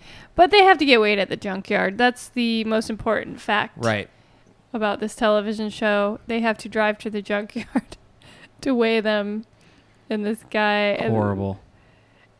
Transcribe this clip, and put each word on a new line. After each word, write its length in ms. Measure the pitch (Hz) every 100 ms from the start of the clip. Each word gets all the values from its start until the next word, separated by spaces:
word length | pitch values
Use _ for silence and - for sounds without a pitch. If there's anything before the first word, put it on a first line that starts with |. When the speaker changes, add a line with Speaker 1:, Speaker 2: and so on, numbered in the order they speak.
| - - -
Speaker 1:
But 160 | - 349
they 140 | 403
have 160 | 381 330
to 60 | 285
get 140 | 240
weight 180 | 214 202
at 100 | 185
the 60 | -
junkyard. 640 | 208 190 - 202 185 202
That's 300 | 247 240 -
the 340 | 247 233 226
most 260 | 220 220 220
important 500 | 220 - 208 - 160
fact 320 | - 208 - -
Speaker 2:
Right. 320 | 117 107 - _ _ _ _ _ _
Speaker 1:
about 280 | 233 214 -
this 120 | 214
television 560 | - 220 208 208 214 214
show. 500 | - 214 208 202 226 -
They 140 | 226
have 180 | 226 214
to 100 | 208
drive 280 | 220 214 208
to 100 | 220
the 100 | 208
junkyard 760 | 202 208 214 240 - - - - _ _
<laughs> 400 | - - - -
to 120 | 285
weigh 280 | 247 226 226
them. 440 | 214 208 202 214 226 _ _ _ _ _ -
And 160 | 214 208
this 140 | 220 -
guy 460 | 220 214 208 208 202
and 140 | 226
Speaker 2:
Horrible. 460 | 214 104 98 98 95 - _ _ _ _ _ _ -